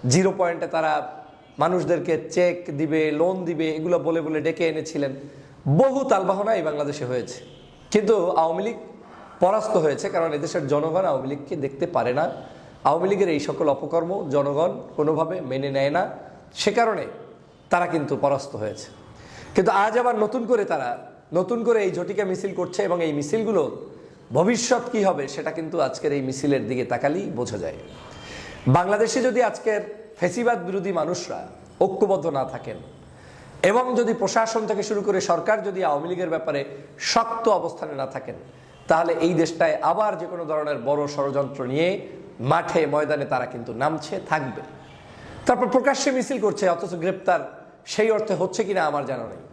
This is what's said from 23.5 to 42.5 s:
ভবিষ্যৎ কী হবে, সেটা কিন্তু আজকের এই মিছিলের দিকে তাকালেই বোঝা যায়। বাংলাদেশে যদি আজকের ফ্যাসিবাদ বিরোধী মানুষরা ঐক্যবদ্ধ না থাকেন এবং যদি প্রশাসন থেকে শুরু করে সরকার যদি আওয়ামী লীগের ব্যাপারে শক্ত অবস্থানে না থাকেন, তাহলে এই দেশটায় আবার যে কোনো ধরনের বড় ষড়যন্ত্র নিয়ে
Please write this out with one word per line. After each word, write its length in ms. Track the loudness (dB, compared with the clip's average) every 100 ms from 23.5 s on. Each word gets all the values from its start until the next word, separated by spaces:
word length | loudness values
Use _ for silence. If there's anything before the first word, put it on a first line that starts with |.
| 2 0 -4 -14 -18 -20 -20 -4 2
ভবিষ্যৎ 480 | 4 2 2 0 0
কী 80 | 2 2
হবে, 160 | 2 -4
সেটা 160 | -4 -6 -6
কিন্তু 180 | -4 0 0
আজকের 260 | 0 -2 -2
এই 60 | -2
মিছিলের 340 | -2 2 2 0
দিকে 140 | -4 -2
তাকালেই 340 | 0 0 -2 -4 -6
বোঝা 200 | -6 -4
যায়। 140 | -8 -10 -16 -18 -18 -18 -16 -16 -16 -4 4 4
বাংলাদেশে 420 | 4 2 2 2 2
যদি 140 | 4 2
আজকের 300 | 0 -2 -2 -4 -14 -18 -4
ফ্যাসিবাদ 400 | -2 0 0 0 -2
বিরোধী 240 | -4 -2 -2
মানুষরা 400 | -2 -4 -6 -10 -12 -16 -20 0
ঐক্যবদ্ধ 420 | 0 4 2 2 0 -2
না 60 | -4
থাকেন 260 | -6 -10 -12 -14 -20 -20 -20 -20 -20 -20 0 4
এবং 140 | 4 2 2
যদি 140 | 2 2
প্রশাসন 420 | 2 2 2 0 0
থেকে 120 | -2 0
শুরু 120 | -2 2
করে 120 | 0 2
সরকার 260 | 0 2 0 0
যদি 140 | -2 0
আওয়ামী 200 | 0 -2
লীগের 200 | -4 -2
ব্যাপারে 260 | -2 -2 -4 -4 -10 -18 -8 0
শক্ত 320 | 2 2 0 2 2
অবস্থানে 360 | 0 -6 -8 -6
না 60 | -6
থাকেন, 220 | -8 -10 -14 -16 -20 -20 -20 2
তাহলে 220 | 2 4 2 2
এই 60 | 4
দেশটায় 340 | 2 2 2 2 0
আবার 220 | 2 0 -2
যে 60 | -8
কোনো 120 | -8 -4
ধরনের 280 | -4 -2 -4 0
বড় 140 | 0 0
ষড়যন্ত্র 460 | -2 -2 0 -2 -4 -4
নিয়ে 160 | 0 0 0 -8 -16 -18 -6 2